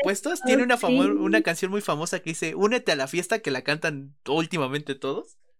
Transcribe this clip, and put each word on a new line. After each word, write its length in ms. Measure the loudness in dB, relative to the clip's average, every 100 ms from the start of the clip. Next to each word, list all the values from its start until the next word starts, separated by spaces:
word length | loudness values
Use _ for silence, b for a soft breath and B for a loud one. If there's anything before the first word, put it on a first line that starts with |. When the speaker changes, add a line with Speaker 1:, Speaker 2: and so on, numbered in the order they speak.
Speaker 1:
Opuestos. 400 | 0 0 -2 -2
Tiene 200 | 2 4
una 140 | 4 2
famo-, 240 | 4 4
Speaker 2:
sí. 60 | 4
Speaker 1:
una 320 | 2 2 2
canción 280 | 2 -2 -2
muy 100 | -2
famosa 380 | -2 -4 -4 -6
que 100 | -6
dice, 240 | -6 -4
"Únete 380 | 2 2 2 0
a 40 | 0
la 120 | 0
fiesta", 320 | -4 -2 -2
que 100 | -2
la 120 | -2
cantan 540 | -2 -2 -2 -6 -10 -12 -2
últimamente 680 | -2 0 -2 -2 -4 -6
todos. 420 | -6 -4 -6 -8 -16 _